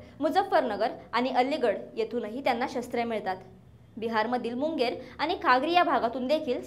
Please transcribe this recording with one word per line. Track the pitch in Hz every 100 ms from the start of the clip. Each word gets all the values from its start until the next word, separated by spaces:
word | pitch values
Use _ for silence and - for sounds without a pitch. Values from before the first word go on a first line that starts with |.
| - -
मुझफ्फरनगर | 294 320 403 381 262 202 226 - -
आणि | 226 254
अलीगड | 262 254 294 240 196 - -
येथूनही | 220 240 214 233
त्यांना | 269 240 247
शस्त्रे | 262 233 240
मिळतात. | 233 220 220 185 - - - - - -
बिहारमधील | 226 226 220 247 226
मुंगेर | 233 302 311 233 349 - -
आणि | 294 381
खागरी | 349 254 302
या | 349
भागातून | 339 262 226 254 254
देखील | 302 269 254